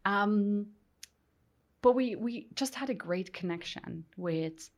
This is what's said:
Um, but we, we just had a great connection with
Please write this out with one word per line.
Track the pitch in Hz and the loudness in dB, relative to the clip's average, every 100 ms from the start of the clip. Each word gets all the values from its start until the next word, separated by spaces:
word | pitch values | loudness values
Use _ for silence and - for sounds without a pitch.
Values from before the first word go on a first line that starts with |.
| 196 | 0
Um, | 202 208 214 202 208 208 - _ _ - _ _ _ _ _ _ _ | 4 4 4 4 0 -2 -12 _ _ -20 _ _ _ _ _ _ _
but | 247 254 | 4 6
we, | 247 - | 2 -2
we | 233 233 - - | -6 -6 -10 -4
just | 262 - | -4 -4
had | 269 | -6
a | |
great | 190 170 180 185 | -4 -2 -2 -4
connection | - 180 170 - - - 165 160 - | -4 -4 -4 -6 -10 -8 -10 -10 -6
with | 175 160 160 160 - | -2 0 -2 -6 -16